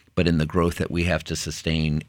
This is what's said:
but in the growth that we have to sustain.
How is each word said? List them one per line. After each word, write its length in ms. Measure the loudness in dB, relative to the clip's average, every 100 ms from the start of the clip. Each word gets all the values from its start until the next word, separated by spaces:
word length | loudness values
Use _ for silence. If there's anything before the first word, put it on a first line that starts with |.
| _
but 120 | 0 2
in 120 | 2
the 80 | 2
growth 300 | 2 0 0
that 120 | -4
we 140 | 0
have 180 | 0 0
to 120 | -2 -6
sustain. 680 | -6 -4 -2 0 2 0